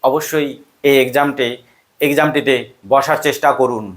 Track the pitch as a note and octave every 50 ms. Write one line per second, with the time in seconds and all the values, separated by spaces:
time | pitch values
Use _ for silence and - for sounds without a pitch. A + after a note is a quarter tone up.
0 | - C3 C3+ D#3 D3+ - D#3 D#3 D3 C#3 B2+ - - _ _ _ - C#3+ C#3 C3+
1 | B2+ B2+ B2 C#3+ C#3+ C#3+ C3+ B2+ B2+ A#2+ B2 - _ _ _ _ _ _ _ _
2 | - C#3+ D3 D3 D3+ D3+ C3 D3 - C3 C3+ B2 A#2 - - _ _ G2 B2+ C#3
3 | C3+ D3+ D#3 - - D3+ C3+ - - D3 C3+ - C3 A#2+ A#2+ A2 G#2+ G2 F#2